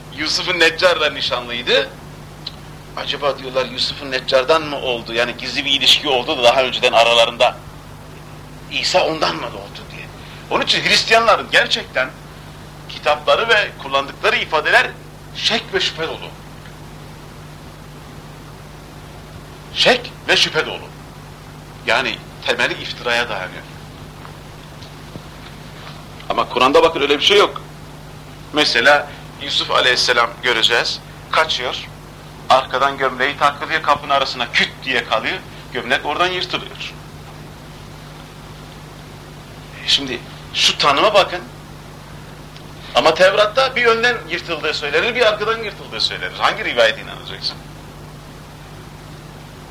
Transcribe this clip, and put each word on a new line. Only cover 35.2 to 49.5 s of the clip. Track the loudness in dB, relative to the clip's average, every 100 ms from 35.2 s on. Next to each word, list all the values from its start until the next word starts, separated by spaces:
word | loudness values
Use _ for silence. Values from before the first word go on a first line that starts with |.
| 0 -4 -8 -16 -8
gömlek | -6 0 0 0
oradan | 0 0
yırtılıyor. | 0 -2 -4 -6 -10 -12 -12 -16 -16 -16 -16 -16 -16 -16 -16 -16 -16 -16 -16 -16 -16 -16 -16 -16 -16 -16 -16 -16 -16 -16 -16 -16 -16 -14 -10
E | -2
şimdi | -2 0 -6 -8 -14 -8
şu | 0 2 4
tanıma | 2 6 6
bakın. | 6 4 0 -8 -16 -18 -18 -18 -18 -16 -16 -16 -16 -18 -16 -16 -16 0
Ama | 4 6
Tevrat'ta | 8 6 8 4 4 2 4
bir | 4
önden | 6 4 0 -4
yırtıldığı | -6 -4 -2 -2
söylenir, | -2 0 2 2
bir | 4 4
arkadan | 4 0 -2
yırtıldığı | -4 -10 -10 -2
söylenir. | -2 -2 -6 0
Hangi | 0 2
rivayete | -2 6 6 4
inanacaksın? | -6 -12 -10 -8 -8 -8 -14 -16 -16 -16 -16 -16 -16 -16 -16 -16 -16 -16 -16 -16 -16 -16 -16 -16 -16